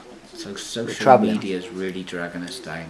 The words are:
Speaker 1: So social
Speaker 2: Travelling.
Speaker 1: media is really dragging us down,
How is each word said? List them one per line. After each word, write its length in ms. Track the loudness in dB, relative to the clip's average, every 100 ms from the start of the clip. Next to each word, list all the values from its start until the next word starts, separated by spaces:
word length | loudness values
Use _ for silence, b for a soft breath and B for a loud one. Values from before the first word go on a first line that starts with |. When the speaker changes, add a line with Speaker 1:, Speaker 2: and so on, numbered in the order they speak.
| -20 -20 -20 -14
Speaker 1:
So 180 | -12 -12
social 380 | -10 -8 -6
Speaker 2:
Travelling. 420 | 2 8 8 8 0
Speaker 1:
media 220 | -2 -4
is 120 | -6
really 340 | -8 -6 -6
dragging 400 | -8 -8 -8 -8
us 160 | -10 -10
down, 260 | -10 -10 -10